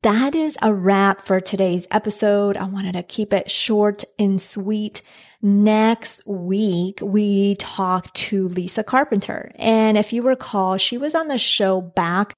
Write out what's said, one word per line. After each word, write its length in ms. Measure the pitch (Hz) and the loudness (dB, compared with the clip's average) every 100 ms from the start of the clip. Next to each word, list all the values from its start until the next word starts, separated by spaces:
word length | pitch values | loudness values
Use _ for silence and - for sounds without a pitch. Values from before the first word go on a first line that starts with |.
that 320 | 220 214 269 | 2 2 0
is 220 | 320 311 - | 0 -2 0
a 100 | 220 | 0
wrap 480 | 202 185 196 196 196 | 2 2 4 2 0
for 200 | - 190 | -2 -2
today's 460 | 185 190 190 180 175 | -2 -2 0 0 -2
episode. 640 | 214 214 - 208 202 202 196 | -2 -2 -2 2 2 0 -2
I 80 | |
wanted 280 | 196 196 190 | -6 -6 -4
to 100 | 180 | -6
keep 300 | 175 - 208 | -8 -6 -2
it 180 | 196 - | -2 -2
short 540 | - - 208 208 208 - - | -4 0 2 2 0 -12 -2
and 220 | 202 190 | 0 0
sweet. 640 | - - 190 214 214 - _ - - _ | -4 -8 -4 -4 -4 -10 _ -20 -20 _
Next 840 | 202 202 208 214 220 226 - - - | 2 4 6 4 4 2 -4 -12 -8
week, 760 | 190 175 196 214 175 180 - | -8 -2 0 0 0 -2 -4
we 540 | 202 202 208 196 202 196 | -2 0 2 2 2 0
talk 560 | - - 185 185 - | -6 -4 0 -2 -4
to 340 | - - 196 190 | -8 -4 -2 -2
Lisa 340 | 180 180 - | -4 -4 -6
Carpenter. 720 | 220 254 294 202 - - - - | 0 0 2 0 -2 -10 -12 -4
And 420 | 220 220 220 214 | 2 4 4 4
if 140 | 208 | 2
you 100 | 226 | 0
recall, 560 | 247 254 - 202 185 190 | 0 0 -2 -2 0 0
she 200 | - 240 | -2 -2
was 160 | 208 | -2
on 140 | - 320 | -2 -2
the 100 | 262 | -2
show 420 | - - 196 190 | 0 2 2 0
back 520 | 175 - 170 180 208 | -2 -2 0 0 -2